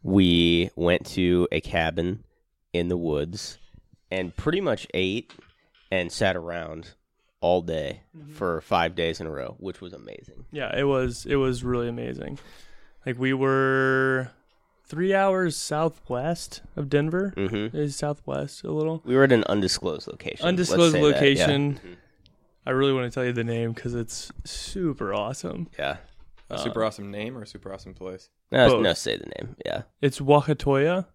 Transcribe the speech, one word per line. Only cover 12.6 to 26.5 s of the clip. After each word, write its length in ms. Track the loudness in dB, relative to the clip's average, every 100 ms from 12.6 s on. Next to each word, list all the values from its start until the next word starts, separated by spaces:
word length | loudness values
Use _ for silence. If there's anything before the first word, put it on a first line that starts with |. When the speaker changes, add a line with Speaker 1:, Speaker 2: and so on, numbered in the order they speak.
| -20 -20 -20 -12 -8
Speaker 2:
Like, 140 | -2
we 140 | 0
were 960 | 2 2 4 4 4 4 2 2 0 -4 _ _ _ _ _ _
three 280 | -4 0
hours 440 | 2 2 2 0 -2
southwest 1040 | -4 -2 -2 -4 -6 -4 -2 -4 -6 -14 -14 -10
of 140 | 0
Denver. 440 | 0 0 -2 -4 -2
Speaker 1:
Mm-hmm. 400 | -2 -2 -4 -4
Speaker 2:
Is 200 | -4 -4
southwest 680 | -6 -6 -6 -6 -6 -8
a 80 | -6
little? 300 | -4 -2 -4
Speaker 1:
We 120 | 2 6
were 80 |
at 80 | 8
an 100 | 8 6
undisclosed 640 | 2 2 0 -4 -6 -10
location. 300 | -10 -10 -4 -2
Let's 20 |
Speaker 2:
Undisclosed 440 | 0 2 6 6
Speaker 1:
say 80 | 6
that, 60 | 4
yeah. 60 |
Speaker 2:
location. 600 | 6 4 6 4 4 0 -2
Speaker 1:
Mm-hmm. 180 | -10 -20 _ _ _ _ _ _ -2
Speaker 2:
I 60 |
really 220 | 2 2
wanna 160 | 2 -2
tell 140 | -2 -2
you 80 |
the 100 | -2
name 300 | -2 -2 -2
'cause 200 | -4 -6
it's 380 | -6 -6 -10 -14 -14 -12
super 680 | -10 -10 -4 -4 -2 -4
awesome. 540 | -2 -4 -6 -8 -8 -10 -6
Speaker 1:
Yeah. 200 | -6 -6 -12 -20 -20 -20
Speaker 3:
A 80 | -12